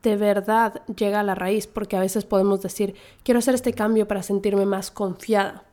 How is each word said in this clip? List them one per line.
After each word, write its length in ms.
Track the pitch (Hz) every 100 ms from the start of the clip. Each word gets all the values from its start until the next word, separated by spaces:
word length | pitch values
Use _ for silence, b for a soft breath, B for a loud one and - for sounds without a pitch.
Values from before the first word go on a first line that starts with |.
De 140 | 233 208
verdad 640 | 208 202 196 220 226 - -
llega 260 | 196 208 208
a 40 |
la 100 | 202
raíz, 320 | 190 185 214 202
porque 300 | - 208 196
a 40 |
veces 260 | 190 208 202
podemos 340 | 202 196 190
decir, 340 | 190 - 202 196 B B
"Quiero 160 | - 240
hacer 160 | 233
este 180 | 254 254
cambio 340 | 240 214 220 208
para 160 | 202
sentirme 440 | 175 202 202 196 196
más 240 | 196 190
confiada". 760 | - 202 175 - 214 196 - -